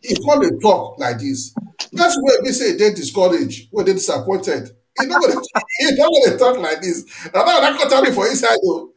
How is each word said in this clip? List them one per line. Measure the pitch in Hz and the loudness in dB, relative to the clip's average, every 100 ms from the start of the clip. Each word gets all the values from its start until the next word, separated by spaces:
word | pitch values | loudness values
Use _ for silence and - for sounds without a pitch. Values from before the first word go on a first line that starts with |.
He | - - 208 | -4 0 4
come | 294 | 4
dey | 180 - | 2 0
talk | 214 - - - | 2 2 -2 -8
like | 123 120 | -6 -4
this. | - - - - - - - | -6 -6 -8 -12 -16 -18 -14
That's | - 349 - | 0 0 2
where | 269 254 | 2 2
we | 262 | 0
say | 262 220 180 | -2 0 2
they | 208 | 0
discouraged, | 170 139 196 180 170 139 - - | 0 -6 0 2 2 -2 -8 -8
where | 208 | -4
they | 190 | 0
disappointed. | 190 - - - 190 - 139 110 _ _ - | 0 -2 -4 -4 -4 -4 -6 -8 _ _ -8
He | 277 | -2
not | 359 | 0
gonna, | 285 - - - | 2 0 -4 -6
<laughs> | - - | -6 -2
he | 311 | 0
not | 269 311 311 | 2 4 4
gonna | 233 170 | 2 2
talk | 247 254 | 0 0
like | 165 156 | -4 -4
this. | 180 165 - - | -4 -6 -8 -16
And | - | -6
now | 190 330 349 | -2 2 2
that | 285 285 294 | 2 0 2
cut | 269 | 4
me | - | 2
for | 202 208 | 0 0
inside | 269 233 226 | 0 0 0
though | 190 165 - | 0 -4 -8